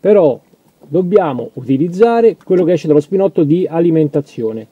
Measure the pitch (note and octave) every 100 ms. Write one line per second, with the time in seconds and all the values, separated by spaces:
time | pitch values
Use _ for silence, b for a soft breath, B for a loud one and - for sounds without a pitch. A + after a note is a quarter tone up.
0 | F#3 G#3 D#3+ A#2 _ _ _ _ - D#3
1 | F3+ G3+ E3+ B2+ A#2 - B2+ C3+ F3 F3
2 | A#3 A#3 A#3 F3 - F#3 E3 F3 E3 D3
3 | D3 F#3+ G3 - D3 E3+ E3+ E3 E3+ D#3+
4 | D3+ D3 C#3+ - A2+ A2 G#2+